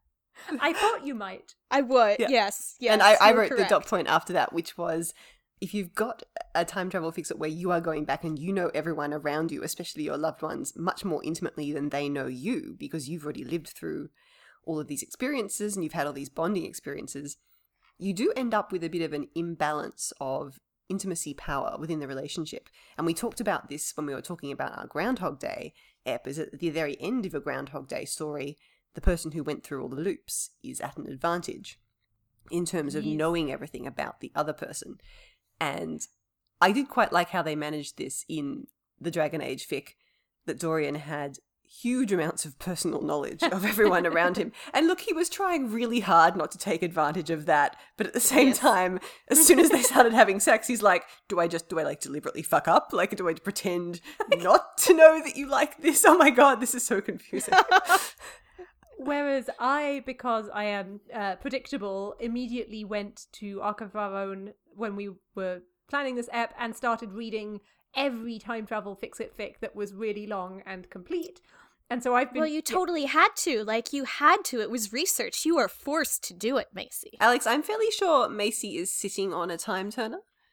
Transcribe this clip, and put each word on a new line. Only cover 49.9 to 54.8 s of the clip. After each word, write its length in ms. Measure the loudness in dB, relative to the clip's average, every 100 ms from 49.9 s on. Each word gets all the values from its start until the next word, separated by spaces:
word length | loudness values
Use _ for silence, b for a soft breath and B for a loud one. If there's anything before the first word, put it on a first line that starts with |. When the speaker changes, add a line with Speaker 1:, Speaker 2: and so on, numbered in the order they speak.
| 6 6
Speaker 3:
having 280 | 8 6 6
sex, 260 | 4 2 2
he's 160 | 2
like, 220 | 4 4 0 B _
"Do 100 | 0
I 80 | 0
just, 220 | -2 -4
do 100 | -4
I, 60 |
like, 160 | -2 -4
deliberately 420 | -8 -6 -6 -8
fuck 240 | 0 2 6
up? 220 | 4 4
Like, 220 | -2 0
do 140 | 0 -2
I 60 |
pretend 640 | -2 -6 -6 -4 -2 -4 -10 B B
Speaker 1:
<laughs> 180 | 0 2
Speaker 3:
not 380 | 8 6 6
to 160 | 0